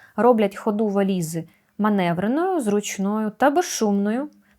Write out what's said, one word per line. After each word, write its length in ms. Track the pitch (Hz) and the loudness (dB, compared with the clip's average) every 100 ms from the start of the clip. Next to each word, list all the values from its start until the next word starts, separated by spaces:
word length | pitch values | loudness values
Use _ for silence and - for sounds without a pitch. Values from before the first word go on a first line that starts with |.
| - - | -14 0
роблять 400 | 226 233 202 196 | 4 4 2 0
ходу 320 | - 208 220 | -4 -2 0
валізи 600 | 196 196 190 160 165 160 _ _ _ | 0 0 0 -2 -6 -10 _ _ _
маневреною, 800 | 208 208 175 170 196 277 370 359 | 0 2 0 0 0 0 0 -2
зручною 720 | 220 208 208 - 190 214 214 | 0 -2 -2 -4 -2 -2 -4
та 200 | 208 269 | 0 2
безшумною 800 | 294 349 - 214 202 202 233 294 - _ | 2 -2 -2 0 0 0 -2 -6 -12 _